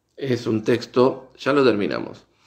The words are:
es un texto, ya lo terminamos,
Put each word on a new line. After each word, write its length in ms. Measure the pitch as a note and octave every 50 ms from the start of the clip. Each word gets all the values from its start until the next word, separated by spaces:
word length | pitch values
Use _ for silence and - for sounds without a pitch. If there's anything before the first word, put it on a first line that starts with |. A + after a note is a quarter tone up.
| _ _ _
es 300 | - D3 C3+ B2 A2+ -
un 160 | B2 A2 G#2+ G#2+
texto, 680 | - A#2+ A2 - - - B2+ B2 - - - - - _
ya 160 | - - C3 C#3
lo 100 | C#3+ C3+
terminamos, 640 | B2 G#2+ G#2 G2 D2+ B1 A#1 - - - - _ _ _ _ _